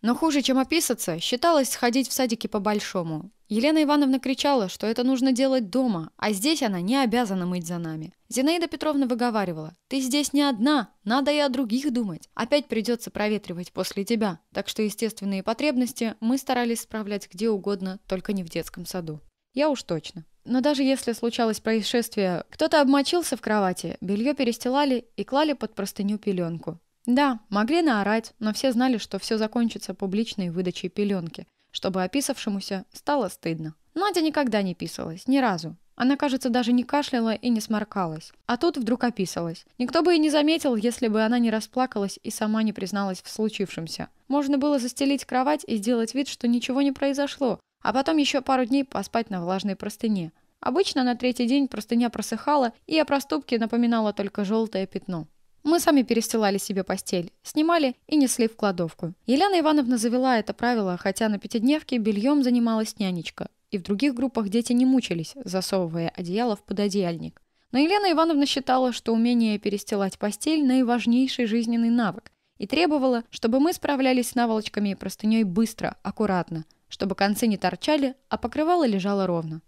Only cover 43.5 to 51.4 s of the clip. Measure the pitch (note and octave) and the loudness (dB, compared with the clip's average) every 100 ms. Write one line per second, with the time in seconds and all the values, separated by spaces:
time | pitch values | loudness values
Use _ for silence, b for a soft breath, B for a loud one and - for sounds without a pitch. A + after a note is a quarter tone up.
43.5 | G#3+ F#3+ - E3 - - _ _ C#4 C#4 | -2 -6 -6 -10 -10 -12 _ _ -2 2
44.5 | C#4+ C#4+ C#4+ A#3+ - C#4 C#4 - B3+ C4 | 0 2 0 -2 -2 0 0 0 0 0
45.5 | D4+ - A3 G3+ B3 A3+ B3+ C#4+ - A#3+ | 0 -2 -4 0 0 0 -2 -4 -2 0
46.5 | A#3+ - C4 C#4 C4+ C#4 C#4 C#4+ - C4 | 0 0 0 0 0 -2 0 -2 -2 -2
47.5 | F#3+ _ _ - G#3+ C#4 D#4+ C#4 C#4+ B3+ | -2 _ _ -2 0 2 2 2 0 2
48.5 | C4 B3 C4+ C4+ - G3 A#3 A#3 F#3+ E3+ | 0 2 0 0 -4 -4 -4 -2 -4 -2
49.5 | F#3+ G3+ F#3+ G3+ - A3+ G#3 D#3+ _ _ | -2 -2 -4 -8 -6 -2 -2 -4 _ _
50.5 | _ - C4 G4 D4+ B3+ A#3+ B3 A#3+ | _ -2 0 2 2 0 2 0 0